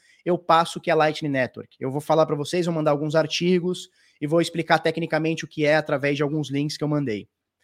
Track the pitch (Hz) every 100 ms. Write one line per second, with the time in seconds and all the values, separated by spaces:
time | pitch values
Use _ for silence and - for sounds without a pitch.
0 | _ _ 175 175 - 165 170 170 175 160
1 | 156 147 151 135 120 113 - - 135 143
2 | - 156 156 147 139 180 170 160 156 143
3 | 151 160 151 - 175 180 180 180 - _
4 | _ - 147 170 165 170 156 160 160 160
5 | 165 156 160 160 156 - 147 156 151 143
6 | 143 143 143 156 127 139 147 - 147 147
7 | 135 104 101 _ _ _